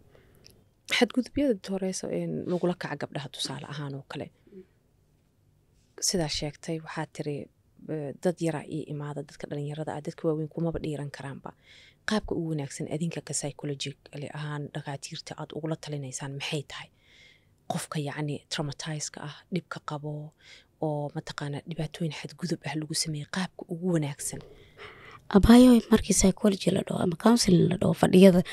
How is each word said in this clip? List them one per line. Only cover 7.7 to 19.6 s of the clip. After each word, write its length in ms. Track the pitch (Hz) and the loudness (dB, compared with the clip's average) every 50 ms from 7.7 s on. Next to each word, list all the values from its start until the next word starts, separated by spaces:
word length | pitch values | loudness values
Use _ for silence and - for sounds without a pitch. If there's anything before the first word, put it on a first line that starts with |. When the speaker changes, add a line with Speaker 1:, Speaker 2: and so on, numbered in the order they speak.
| _ - | _ -18
Speaker 1:
eh, 340 | - - 156 156 147 139 127 - | -12 -8 -8 -6 -6 -8 -8 -2
dad 160 | - 185 170 - | -2 -2 0 0
yaraa 280 | 170 165 156 143 - | -2 -2 -2 -4 -6
ii 180 | - - 156 - - | -8 -8 -8 -6 -6
imaada, 320 | 151 147 147 147 147 143 143 | -8 -8 -8 -8 -8 -10 -10
dadka 240 | 143 - - - | -12 -12 -14 -12
dhalinyarada 460 | - - 147 143 147 147 151 156 151 - | -8 -8 -6 -6 -6 -6 -8 -8 -8 -8
ah, 60 | 147 | -8
dadka 220 | 147 175 - - - | -8 -8 -8 -4 -2
waaweyn 240 | 165 156 156 160 151 | 0 0 0 -2 -6
kumaba 300 | - - 165 165 160 - | -4 -4 -2 -2 -2 -4
dhiiran 320 | - 160 147 139 143 143 | -4 -6 -6 -6 -6 -8
karaanba. 400 | - - 135 139 131 - - - - _ _ - - - - - _ _ _ | -10 -10 -12 -12 -12 -12 -14 -16 -18 _ _ -20 -20 -20 -20 -20 _ _ _
Qaabka 300 | - 214 214 - - - | -2 0 0 0 -2 -4
ugu 140 | - 170 160 | -4 -2 -2
wanaagsan 360 | 160 151 139 139 - - 156 - | -2 -4 -4 -6 -8 -8 -8 -6
adinka 300 | - 151 170 165 160 151 - | -4 -4 -2 -4 -4 -6 -6
ka 100 | - 147 | -6 -6
psychological 880 | - - 143 139 - - 147 143 139 - 143 139 - - - - 147 147 - - | -6 -6 -6 -8 -8 -8 -8 -6 -6 -6 -8 -10 -12 -16 -18 -14 -12 -12 -10 -10
ahaan 280 | 147 151 151 147 147 147 - | -8 -8 -8 -8 -8 -8 -8
dhakhaatiirta 640 | - 147 143 - 139 139 - - 165 151 - - - | -10 -10 -8 -8 -10 -10 -10 -12 -14 -14 -14 -14 -12
aad 140 | - 151 - - | -12 -12 -10 -10
ugula 240 | - 151 156 160 | -8 -6 -6 -6
talinaysaan 560 | - - - 151 147 139 127 123 - 147 139 139 | -6 -6 -8 -8 -8 -8 -8 -10 -10 -10 -8 -8
maxay 280 | 139 - - - 151 135 | -8 -6 -6 -6 -6 -6
tahay? 260 | - - - - - _ _ _ _ _ - - - - _ _ _ _ _ _ - | -8 -12 -16 -16 -18 _ _ _ _ _ -20 -20 -20 -20 _ _ _ _ _ _ -6
Qofka, 260 | - 170 - - - 160 | -6 -6 -6 -6 -6 -6
yacni, 380 | 147 143 135 151 151 147 143 - - _ | -4 -4 -4 -4 -4 -4 -4 -6 -8 _
traumatized-ka 680 | - - 156 147 135 - - 165 156 151 - - - - - | -6 -6 -6 -6 -8 -8 -8 -8 -8 -8 -8 -10 -10 -12 -12
ah, 140 | 147 - - - _ | -14 -14 -16 -10 _
dhibka 300 | - 170 | -6 -6